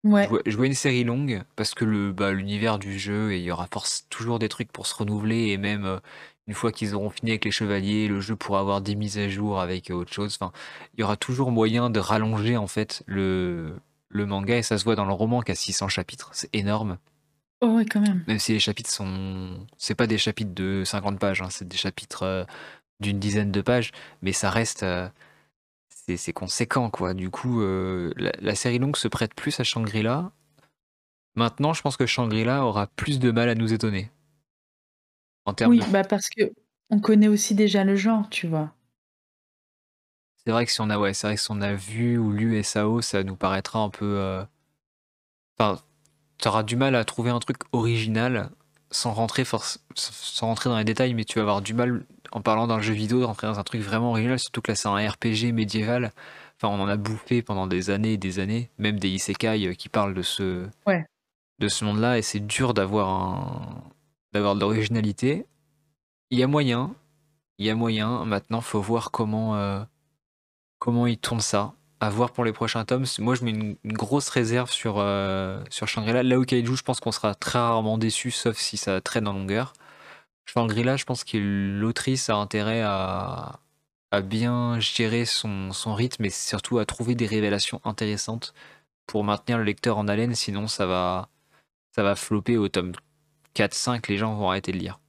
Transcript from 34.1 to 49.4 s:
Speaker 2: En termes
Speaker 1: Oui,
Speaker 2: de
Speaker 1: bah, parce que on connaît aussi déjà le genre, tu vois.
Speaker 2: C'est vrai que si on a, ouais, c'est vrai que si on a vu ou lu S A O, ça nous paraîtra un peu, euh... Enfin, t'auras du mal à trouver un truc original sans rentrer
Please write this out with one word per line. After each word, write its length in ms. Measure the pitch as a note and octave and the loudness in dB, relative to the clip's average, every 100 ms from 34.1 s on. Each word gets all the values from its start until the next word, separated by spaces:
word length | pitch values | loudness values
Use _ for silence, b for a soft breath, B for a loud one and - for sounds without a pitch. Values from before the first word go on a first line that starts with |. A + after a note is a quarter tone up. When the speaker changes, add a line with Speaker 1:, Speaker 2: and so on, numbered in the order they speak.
| _ _ _ _ _ _ _ _ _ _ _ _ _ - | _ _ _ _ _ _ _ _ _ _ _ _ _ -6
Speaker 2:
En 80 | |
termes 180 | - A3+ | 4 8
Speaker 1:
Oui, 80 | A#3+ | 8
Speaker 2:
de 60 | G#3 | 6
Speaker 1:
bah, 180 | G3 | 2
parce 240 | F#3+ G3+ - | 4 0 0
que 240 | - - - _ _ _ | 0 -2 -2 _ _ _
on 100 | G#3 | 2
connaît 280 | G#3+ G#3+ G#3+ | 6 8 8
aussi 260 | G#3 - | 6 4
déjà 300 | G3+ G#3+ G3 | 4 6 6
le 120 | G3 G3 | 4 4
genre, 320 | G3+ A3 G#3 | 4 2 0
tu 160 | - E3+ | -4 -2
vois. 260 | D#3+ D3+ _ _ _ _ _ _ _ _ _ _ _ _ _ _ _ _ _ | -2 -2 _ _ _ _ _ _ _ _ _ _ _ _ _ _ _ _ _
Speaker 2:
C'est 80 | - | 2
vrai 140 | A2+ A#2+ | 2 4
que 60 | |
si 80 | - | 0
on 100 | G#2+ | 2
a, 80 | G#2 | 2
ouais, 160 | G2+ | 2
c'est 120 | G2 G#2+ | 2 0
vrai 100 | G#2 | 0
que 60 | |
si 80 | - | -2
on 100 | G#2 | -2
a 120 | G2+ | 0
vu 440 | G2+ F#2+ A2 A#2+ A#2+ | -2 -4 -2 2 2
ou 140 | A2 | 2
lu 260 | G#2 A2+ A2 | 2 2 2
S 180 | G2+ A2 | 0 0
A 120 | G#2+ | 2
O, 120 | A#2 | 2
ça 220 | A2+ G2 | 0 0
nous 120 | F#2+ F#2 | -2 -2
paraîtra 440 | F#2+ G2 - A2 | 0 0 -2 -2
un 100 | G#2+ | -2
peu, 280 | - G#2 G2+ | -2 -2 -2
euh... 260 | F#2+ F#2+ G2 _ _ _ _ _ _ _ _ _ _ - | -2 -4 -8 _ _ _ _ _ _ _ _ _ _ 0
Enfin, 220 | G#2+ F2+ _ _ _ _ _ - | 0 0 _ _ _ _ _ -4
t'auras 240 | A2+ G#2 | 0 0
du 140 | G#2+ A#2+ | 0 2
mal 180 | C3+ | 4
à 100 | B2+ | 4
trouver 260 | A2 - A#2+ | 0 -2 0
un 100 | A#2+ | 0
truc 160 | - C3 - | -2 -6 -2
original 800 | A#2+ A2+ A#2 A2 A2 B2 A#2+ G2 - _ _ _ | 0 2 2 0 2 2 0 -4 -12 _ _ _
sans 220 | - B2 | -4 -2
rentrer 320 | G#2+ A2+ - | 0 0 0